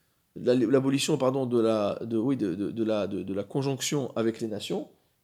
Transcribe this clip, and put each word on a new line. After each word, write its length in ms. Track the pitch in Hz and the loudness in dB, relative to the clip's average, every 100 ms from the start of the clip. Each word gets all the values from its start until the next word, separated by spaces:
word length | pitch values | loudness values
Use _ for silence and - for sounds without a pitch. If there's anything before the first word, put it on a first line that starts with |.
| _ _ _ 85 | _ _ _ -4
la, 200 | 101 127 | 2 4
l'abolition, 600 | 113 135 135 139 - 151 | 4 4 4 2 2 2
pardon, 280 | 131 135 127 | 2 0 0
de 140 | 120 | 2
la, 400 | 113 110 101 - | 4 4 0 -2
de, 160 | 113 113 | -2 0
oui, 180 | 123 131 | 0 0
de, 200 | 101 90 | 0 -2
de, 160 | 95 | -4
de 120 | 113 | -2
la, 220 | 110 107 95 | -2 0 -2
de, 160 | 98 | -4
de 120 | 95 | -6
la 100 | 98 | -6
conjonction 680 | 98 143 139 131 - 147 127 - | -4 -4 -2 -4 -2 -2 -2 -2
avec 260 | 113 110 | -2 -2
les 60 | 113 | -6
nations, 420 | 104 - 190 294 _ _ _ | -6 -6 -6 -6 _ _ _